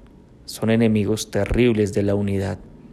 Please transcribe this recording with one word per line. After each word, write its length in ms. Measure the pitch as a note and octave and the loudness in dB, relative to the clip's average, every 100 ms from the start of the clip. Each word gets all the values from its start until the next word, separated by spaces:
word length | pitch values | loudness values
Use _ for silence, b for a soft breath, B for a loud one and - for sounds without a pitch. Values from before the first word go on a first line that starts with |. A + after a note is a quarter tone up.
| - - - - - | -20 -20 -20 -20 -18
son 240 | - A2 | -6 0
enemigos 600 | A2+ A2+ G#2+ G2 G#2+ - | 2 2 2 0 -2 -4
terribles 640 | G#2 G2+ B2+ B2 G#2+ G2+ | -4 0 2 2 2 0
de 100 | G#2 | 0
la 100 | G2+ | 0
unidad, 440 | G2+ G2+ G2 G2 G#2+ - - - | 0 -2 -2 -4 -6 -12 -20 -20